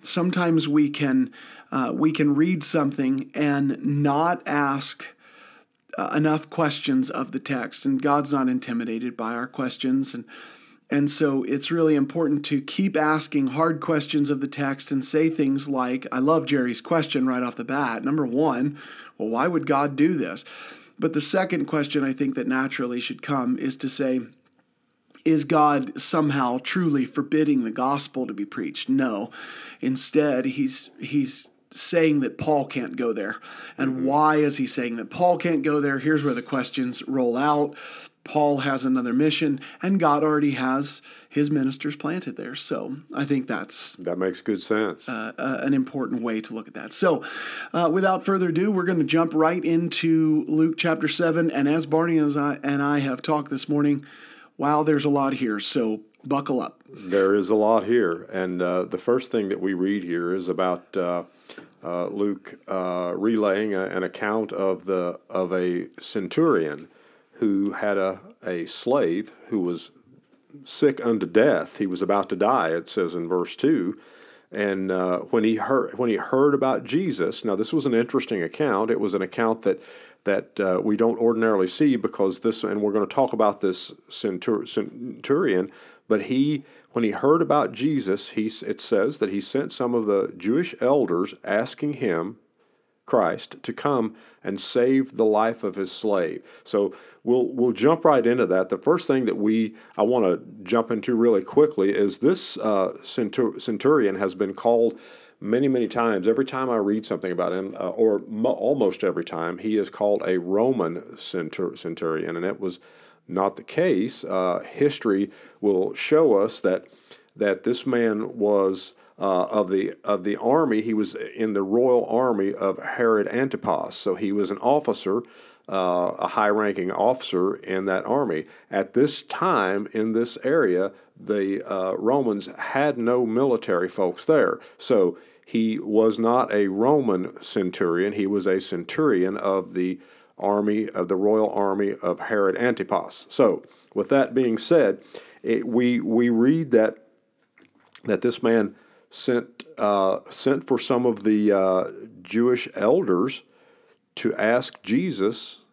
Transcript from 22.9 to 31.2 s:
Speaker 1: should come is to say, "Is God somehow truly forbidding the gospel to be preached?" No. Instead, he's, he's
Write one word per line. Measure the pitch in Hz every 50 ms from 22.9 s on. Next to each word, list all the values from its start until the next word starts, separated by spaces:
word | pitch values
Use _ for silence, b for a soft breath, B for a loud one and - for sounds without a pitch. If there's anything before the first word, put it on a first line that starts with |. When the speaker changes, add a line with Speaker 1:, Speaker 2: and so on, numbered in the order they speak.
| 120 123
Speaker 1:
should | 120 - 123 113 -
come | - 147 139 127 120 127 -
is | - 135 131 135
to | - 135
say, | 127 - 139 131 131 127 117 - - _ _ _ _ _ _ _ _ _ _ _ _ _ _ _ _ - _
"Is | 160 160 156 -
God | 139 170 156 151 147 147 143 131 135 - -
somehow | - - - 170 156 147 139 143 131 123 120 131 131
truly | - - 190 180 165 143 139 127
forbidding | 127 - - 143 147 - 156 156 147 147 131 120
the | 113
gospel | 110 131 123 131 139 143 147 - _ 135 127
to | - 104
be | - 101
preached?" | 104 - - 101 73 - - - -
No. | 131 135 131 127 107 98 107 117 B B B B B B B B B B
Instead, | - 131 131 127 - - - 156 147 147 135 127 127
he's, | 135 127 143 139 131 131 - - - - -
he's | - - - 147